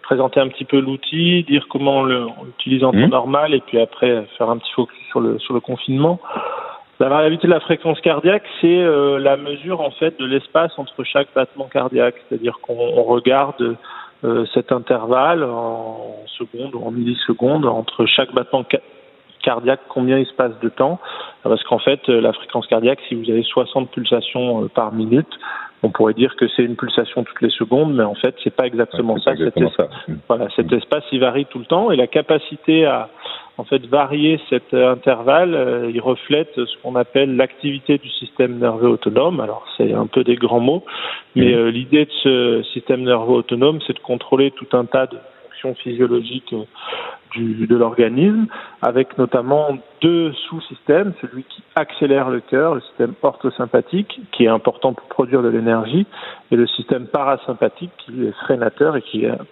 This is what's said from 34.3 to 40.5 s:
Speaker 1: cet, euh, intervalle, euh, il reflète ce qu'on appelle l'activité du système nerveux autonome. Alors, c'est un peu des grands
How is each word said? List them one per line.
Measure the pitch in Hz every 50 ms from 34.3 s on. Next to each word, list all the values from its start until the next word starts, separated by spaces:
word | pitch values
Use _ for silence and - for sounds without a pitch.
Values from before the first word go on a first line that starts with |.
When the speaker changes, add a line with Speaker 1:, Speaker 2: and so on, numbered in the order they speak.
| 160 156 - -
Speaker 1:
cet, | 131 123 - - -
euh, | 127 127 127
intervalle, | 127 123 - 139 127 113 117 131 139 165 180 180 165
euh, | 147 131 123 123 120 120 117 117
il | 117
reflète | 110 131 127 - - - 143 147 165 - -
ce | - 123 113 - - -
qu'on | 127 127
appelle | 127 120 - - 135 139 135 127
l'activité | 123 131 127 - - - 143 139 139 _ - 147
du | 139 - 131
système | - - 127 - _ - 127 123 123
nerveux | 120 120 117 110 113 120 123
autonome. | 113 110 - 104 107 120 139 170 180 143
Alors, | 113 104 110 110 - - -
c'est | - 117 107 107
un | 110 113
peu | 110 - 131 127
des | 120 127
grands | 123 123 113